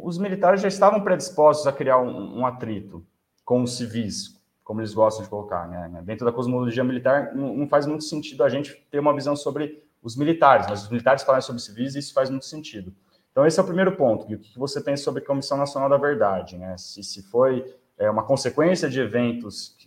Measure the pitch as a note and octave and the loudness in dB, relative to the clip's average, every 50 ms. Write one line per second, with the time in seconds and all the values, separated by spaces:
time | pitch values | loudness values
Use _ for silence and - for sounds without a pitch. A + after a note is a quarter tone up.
0 | - F3 E3+ F3 G3+ G3 F#3 G3 F#3+ F3+ G3+ G3 G#3 G3 F#3+ - G3+ G3+ G#3 G#3 | -8 -8 -4 -4 -4 -4 -2 2 4 4 4 4 2 -2 2 6 4 6 6 4
1 | G3 - F3+ - - - - G3+ - D3+ D3 D3+ - C#3 C3+ - C#3+ C3 B2+ B2+ | 2 2 0 0 0 -6 2 6 6 6 6 6 2 -2 -2 0 2 4 4 4
2 | B2+ A#2+ - F#2 G2+ - - A#2 B2+ B2+ B2 A#2 A#2+ A2+ G#2+ F#2+ F#2+ - - F2 | 4 2 -4 -8 -10 -10 -6 -4 -4 -4 -4 -6 -8 -8 -8 -8 -8 -12 -16 -18
3 | - _ _ _ _ _ _ _ - - B2 B2 B2 A#2+ - - A#2+ G#2+ G#2 A#2 | -20 _ _ _ _ _ _ _ -2 0 2 2 2 0 -2 -6 -8 -4 -4 -4
4 | A2 F#2+ - - - - - _ _ _ _ _ _ - G#2+ A2 A2 G2+ G2+ A2+ | -4 -4 -6 -8 -10 -12 -16 _ _ _ _ _ _ -8 -6 -6 -6 -4 2 4
5 | A2 G#2+ G#2+ A2 G2 - G#2 G#2 G#2 - F#2 F2 E2+ E2+ F2 F2+ E2+ E2 F2 E2+ | 4 4 4 0 -8 -8 -8 -10 -6 -6 -6 -6 -6 -6 -10 -10 -10 -10 -12 -12
6 | E2+ G2 A2 A2 B2 A#2+ A#2 B2 B2 B2 B2+ B2 B2 A#2+ A2+ C3 B2+ B2+ B2+ A#2+ | -10 -10 -8 -2 -2 -2 0 0 -2 -2 -2 -2 -2 -2 -2 0 -2 -2 -2 0
7 | B2 B2+ C3+ C#3+ C3+ - - C3+ C#3 C3 G#2 C3+ D3 C#3+ D3 D3 C#3+ D3 D3+ D3+ | 0 2 2 2 0 -4 -6 -6 -6 -4 -4 -4 -2 2 2 2 2 0 -4 -6
8 | D3+ - E3 D#3 C#3+ - C3 C3+ D3 C3+ B2 C#3 C#3+ - - - _ _ - C#3+ | -6 -6 -8 -8 -8 -8 -2 0 2 2 2 0 -6 -8 -12 -20 _ _ -4 0
9 | C#3+ D3+ C#3+ C#3+ C3 D3 C#3+ C#3+ - D3+ C3+ D3 D3+ D3 - - _ _ _ _ | 2 2 0 0 0 -2 -4 -2 -4 -6 -4 -4 -6 -6 -8 -14 _ _ _ _
10 | - A#2 A2 C3+ D3 D#3+ E3 E3 D3+ C#3 B2+ A2 G#2 G#2 G#2 G2 G#2 G#2 A#2+ A#2 | -14 -12 -4 -2 0 0 2 6 8 8 8 8 6 0 -6 -6 -6 -4 -4 0
11 | A2+ B2+ C#3 C3+ - - C3 C3 - - A#2+ A#2+ - - G2+ A2+ B2+ C3+ C3 C#3+ | 4 4 2 4 4 2 2 2 2 -2 -8 -10 -10 -12 -8 -6 -6 -6 -6 -8
12 | C#3 - - C3+ C3+ C3 C3+ C3+ - - D#3 D#3 - - - G#2 F2+ F#2 - _ | -8 -2 0 0 0 0 -2 -6 -8 -10 -14 -14 -14 -12 -14 -14 -14 -14 -18 _
13 | _ _ _ _ _ _ - C3 C#3+ D#3+ D#3+ F#3+ F#3 F#3+ E3 F#3 F#3+ F#3 F3+ - | _ _ _ _ _ _ 2 4 4 4 6 4 0 2 2 2 2 2 2 2
14 | C#3+ A#2+ G#2+ - - - G#2+ G2 - _ _ A#2+ C3+ C#3 - - - D3 C#3 - | 2 2 2 2 -2 -8 -10 -10 -12 _ _ -8 -8 -6 -6 -6 -4 -4 -4 -2
15 | - D3+ C3 C#3 - - C#3 C3+ C3 - C#3 C#3 C#3+ C#3 - C#3 C#3 C#3 C#3+ C3+ | -2 -4 -4 -4 -4 -2 -2 -2 -2 -2 -2 -2 -2 -2 -2 -2 2 4 4 4
16 | C#3+ D3 D3 A2 G#2+ G2+ F#2+ F#2 F2 - F2+ F2+ F#2 F#2 F#2 F#2 - - - G#2 | 4 2 2 2 2 2 0 -2 -6 -8 -12 -14 -12 -12 -12 -12 -14 -18 -16 -16
17 | G2 - - G2+ G2 _ - A#2+ C3 C3+ B2+ A#2+ B2+ - - _ _ _ _ - | -14 -14 -14 -16 -14 _ 2 4 4 4 2 0 -4 -8 -16 _ _ _ _ -2
18 | G2+ G#2+ G#2+ A2 G#2+ - C#3 B2+ - B2 - C#3+ D3+ F3+ F#3 F3+ F3 C#3 B2+ C3+ | 0 0 0 0 0 0 0 0 0 -2 2 2 4 4 4 2 0 -2 -2 -2
19 | B2 G#2 A2 A#2+ A#2+ A#2 A#2 A#2+ A2+ G2+ - - - - _ _ - | -2 0 0 0 0 0 -2 -4 -8 -12 -12 -14 -16 -16 _ _ -20